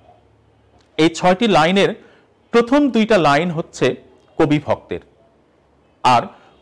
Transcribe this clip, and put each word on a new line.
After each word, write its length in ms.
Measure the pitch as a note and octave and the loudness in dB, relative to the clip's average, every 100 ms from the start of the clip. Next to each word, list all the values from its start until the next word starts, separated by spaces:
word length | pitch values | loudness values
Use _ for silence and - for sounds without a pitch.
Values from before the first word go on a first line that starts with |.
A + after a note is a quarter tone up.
| _ _ _ _ _ _ _ _ _ - | _ _ _ _ _ _ _ _ _ -2
এই 120 | D#3+ | -2
ছয়টি 400 | E3 F3+ F#3 A#3+ | 0 -2 0 0
লাইনের 460 | E3 D#3+ G3 E3 G#3+ - _ _ _ _ | 2 2 2 0 -2 -16 _ _ _ _
প্রথম 400 | A#3 A#3 C#4+ C#4+ | -2 0 0 0
দুইটা 280 | A3+ G#3+ G#3 | 0 0 2
লাইন 320 | D3+ C#3+ F3+ | 2 0 -2
হচ্ছে 460 | D#3+ - - C3+ - - _ _ - | -6 -10 -4 -2 -2 -12 _ _ -2
কবি 220 | D#3 D3 | 0 0
ভক্তের, 360 | D3 G#2 - E2+ - _ _ _ _ _ _ _ _ _ | -2 -6 -8 -14 -14 _ _ _ _ _ _ _ _ _
আর 200 | B2+ A#2+ F#3+ - _ _ | 0 0 -2 -10 _ _